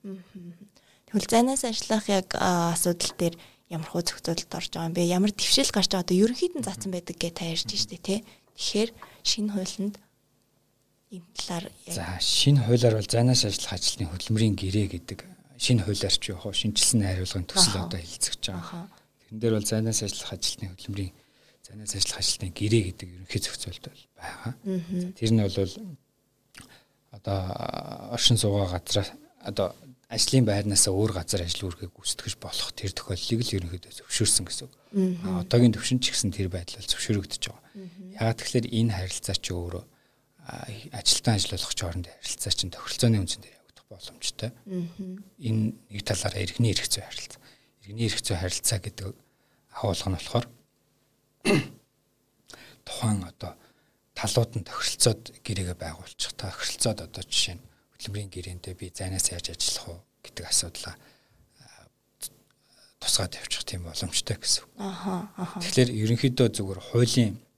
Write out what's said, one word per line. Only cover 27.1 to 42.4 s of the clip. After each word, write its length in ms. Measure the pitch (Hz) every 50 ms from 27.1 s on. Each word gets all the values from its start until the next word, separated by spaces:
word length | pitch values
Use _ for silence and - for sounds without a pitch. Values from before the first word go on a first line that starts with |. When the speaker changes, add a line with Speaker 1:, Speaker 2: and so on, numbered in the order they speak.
| -
Speaker 2:
одоо 240 | 104 _ 113 98 98 92 90 - - - - - - - - - - - 104
оршин 260 | 110 117 - - 120
суугаа 300 | 110 - 104 101 101 98 90 90
газраа, 300 | 87 - - - 104 95 - - - - - _ _ -
одоо 200 | - 101 - 98 90 - - - 135 123 _ _
ажлын 380 | _ 117 110 - - - 135 120
байрнаас 400 | 107 101 101 101 104 98 92 -
өөр 240 | 104 92 95 107 107 92 90
газар 240 | 85 - - 95 87
ажил 240 | 85 - - -
үргэхийг 240 | 92 85 - - 90
гүйцэтгэж 440 | _ - - - - - - - - _
болох 320 | - - - - - -
тэр 200 | - - - 98 -
тохиолдлыг 460 | - - - 95 87 - - 117 113 120
л 120 | - - 95
ерөнхийдөө 340 | 87 85 90 90 - - - -
зөвшөөрсөн 460 | - - - - 110 - - - 92
гэсэн 180 | - - - -
үг. 60 | - - _ _ _ -
Speaker 1:
Мгм. 280 | 202 190 185 180 170 175
Speaker 2:
А, 160 | 196 185 - 90
одоогийн 320 | - - 120 123 120 107
төвшин 240 | - - - 127 127
ч 160 | 127 - -
гэсэн 160 | - - 101
тэр 160 | 92 101 98
байдал 320 | 92 90 90 90 - - -
бол 80 | -
зөвшөөрөгдөж 560 | - - - - - 110 101 - - - - -
байгаа. 200 | - - - _ - _
Speaker 1:
Мгм. 400 | 202 190 180 170 190 190 185 190
Speaker 2:
Яагаад 240 | 208 - 113 - -
тэгэхээр 280 | - - - 127 107 -
энэ 200 | - 110 113 117 101
харилцаа 400 | 92 92 92 - - - - 90
чи 160 | - - -
өөрөө, 320 | 92 87 85 87 90 90 - _ _ _ _ _ _ _ _ _ _ _ 156
а, 160 | - - - - - 107 107 - - -
ажилтан, 400 | 117 - - - - - 120 113
ажил 240 | 101 - - - 90
олгогч 200 | - - - - -
хоорондын 320 | 87 85 92 87 - - - -
харилцаа 280 | - - -